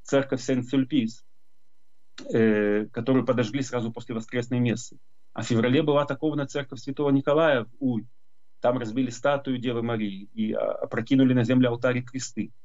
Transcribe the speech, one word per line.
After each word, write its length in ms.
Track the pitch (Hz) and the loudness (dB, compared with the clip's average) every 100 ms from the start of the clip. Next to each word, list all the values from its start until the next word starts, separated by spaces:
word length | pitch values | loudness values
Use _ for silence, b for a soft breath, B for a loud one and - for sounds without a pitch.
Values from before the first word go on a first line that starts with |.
церковь 400 | - 139 135 127 | 0 2 2 -2
Сен-Сульпис, 800 | - 127 123 139 131 147 113 - - - - - - - - - - - - | 0 -2 0 0 2 2 0 -4 -14 -18 -18 -18 -18 -18 -18 -18 -16 -14 -2
э, 540 | 147 113 107 104 104 107 | 4 4 4 4 2 0
которую 380 | - 117 131 123 | -2 2 2 4
подожгли 360 | 123 113 139 | 2 0 -2
сразу 300 | 131 123 113 | -2 -2 -4
после 240 | 113 - 113 | -6 -8 -8
воскресной 440 | 110 123 123 123 | -4 -4 -2 0
мессы. 380 | 120 110 - - - - - | 2 0 -4 -14 -18 -18 -14
А 100 | - | -8
в 20 | 113 | 0
феврале 380 | 117 123 135 | 2 4 4
была 180 | 151 143 | 4 2
атакована 460 | - - 156 143 139 | 2 -2 -2 -2 -2
церковь 320 | 147 139 135 | -4 -6 -8
Святого 320 | - 135 147 | -8 -2 2
Николая 540 | 135 143 147 160 131 - | 4 4 4 4 4 0
в 40 | - | -2
Уй. 280 | 135 113 - - - - - - | -2 -2 -4 -12 -18 -18 -18 -2
Там 200 | 123 127 | 0 2
разбили 320 | 113 117 127 | 0 0 -2
статую 480 | - 139 143 139 127 | 0 0 0 0 -2
Девы 240 | 120 117 | -2 -2
Марии 460 | 117 113 104 95 101 | 0 -2 -2 -6 -10
и, 180 | 113 107 | -4 -2
а, 180 | 107 110 | 0 -2
опрокинули 640 | - - 113 113 135 131 | -2 -4 -4 2 6 6
на 100 | 127 | 6
землю 260 | 113 127 127 | 4 6 4
алтарь 300 | 117 127 123 | 4 0 0
и 20 | |
кресты. 500 | 120 135 - - 110 - | -4 -8 -8 -6 -8 -10